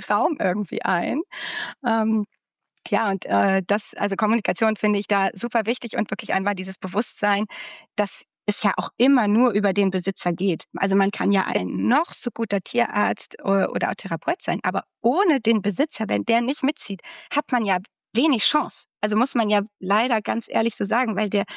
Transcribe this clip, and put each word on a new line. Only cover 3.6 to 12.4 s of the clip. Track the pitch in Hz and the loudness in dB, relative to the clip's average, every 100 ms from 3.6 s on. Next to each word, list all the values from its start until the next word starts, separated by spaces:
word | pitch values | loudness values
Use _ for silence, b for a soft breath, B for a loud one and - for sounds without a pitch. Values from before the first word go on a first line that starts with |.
| 180 | 2
das, | 208 - - | -2 -2 -6
also | 196 190 | -4 0
Kommunikation | 214 233 - 180 220 214 | 0 2 0 0 0 2
finde | 214 202 | 0 0
ich | - | 0
da | 202 196 | 0 0
super | 196 233 233 208 | -2 -2 -2 0
wichtig | 247 233 - | -4 -4 -4
und | 214 | -4
wirklich | - - | -6 -2
einmal | 190 196 196 | -2 0 -2
dieses | 185 190 | -6 -8
Bewusstsein, | 190 185 233 - 208 202 214 B B B B - | -4 -2 -4 -2 0 0 -2 B B B B -2
dass | 202 - _ _ - | -2 -4 _ _ -6
es | - | -2
ja | 202 - | 0 -2
auch | - - | -6 2
immer | 262 277 208 | 4 4 4
nur | 214 247 | 4 4
über | 208 196 | 4 2
den | 190 196 | 2 2
Besitzer | 185 185 - 175 | 2 -2 -4 -4
geht. | 185 190 160 - - | 0 0 -2 -4 -4
Also | 196 196 | 2 4
man | 196 | 2
kann | - 185 | 0 0
ja | 196 - | 2 0
ein | 202 185 185 202 | -4 -4 -2 2
noch | 254 349 | 2 0
so | - 240 | -6 -8
guter | - | -6